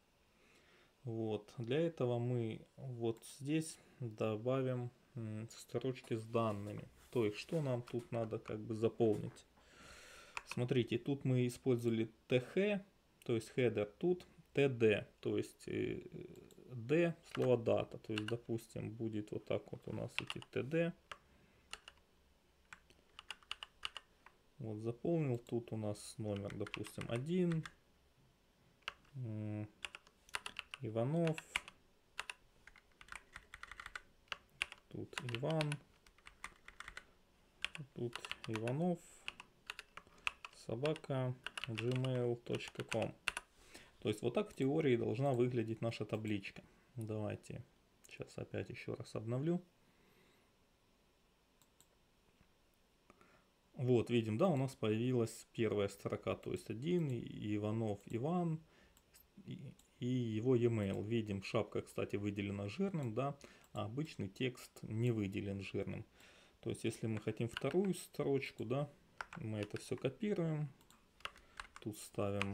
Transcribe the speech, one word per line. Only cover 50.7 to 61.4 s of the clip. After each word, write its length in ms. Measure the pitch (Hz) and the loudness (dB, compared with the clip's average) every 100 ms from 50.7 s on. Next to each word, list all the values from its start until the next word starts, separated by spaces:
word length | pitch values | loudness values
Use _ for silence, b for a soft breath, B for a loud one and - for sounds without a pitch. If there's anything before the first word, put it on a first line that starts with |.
| _ _ _ _ _ _ _ _ _ _ _ _ _ _ _ _ _ - _ _ _ _ _ _ B B B B _ _ | _ _ _ _ _ _ _ _ _ _ _ _ _ _ _ _ _ -20 _ _ _ _ _ _ B B B B _ _
Вот, 340 | - 127 120 110 | -2 6 6 6
видим, 300 | 120 110 107 | 4 4 4
да, 100 | 190 | 4
у 80 | 139 | 4
нас 180 | 131 - | 2 0
появилась 720 | 110 110 123 123 113 - - | 2 4 4 4 2 -2 -10
первая 360 | - 110 104 101 | 0 2 4 2
строка, 480 | - 110 107 - 98 | 0 -4 -2 -2 -2
то 160 | - | -2
есть 180 | - - | -4 -4
один, 400 | 110 151 180 151 | -4 0 2 2
и-, 460 | 120 - - 113 104 | -2 -4 -6 -2 0
Иванов 440 | 104 113 110 101 - | 2 2 0 -2 -4
Иван, 560 | 113 139 180 170 160 B B B B _ - _ - | -2 0 2 2 -2 B B B B _ -20 _ -18
и, 140 | - - 131 - _ _ | -12 -10 -12 -16 _ _
и 60 | 123 | 0
его 480 | 127 117 110 123 | 2 2 2 4
e-mail. 480 | 123 120 110 98 98 | 6 6 4 2 0
Видим, 400 | 101 117 107 98 | 0 0 0 -4